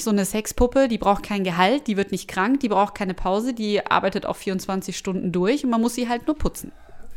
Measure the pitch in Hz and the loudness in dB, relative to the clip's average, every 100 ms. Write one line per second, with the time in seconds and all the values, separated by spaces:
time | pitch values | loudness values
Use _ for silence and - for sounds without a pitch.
0 | 233 202 190 214 214 - 247 269 269 214 | 2 0 0 -2 -4 0 2 4 4 2
1 | 196 202 - 202 185 170 185 277 254 196 | 2 2 0 -2 0 4 4 4 0 0
2 | 196 190 - 190 202 269 233 196 202 - | 0 -2 -4 -2 2 2 2 2 2 0
3 | 190 180 185 202 247 233 214 202 - 180 | -4 -2 0 0 0 -2 0 0 2 2
4 | 190 196 - - - 185 - 190 185 - | 2 -2 -4 -6 -4 -4 -4 -6 -6 -6
5 | - 185 180 175 185 285 262 233 233 247 | -4 -2 0 0 2 2 0 2 0 0
6 | 240 240 - 302 - - - - - - | -2 -2 -2 0 -2 -4 -14 -16 -18 -14
7 | - | -10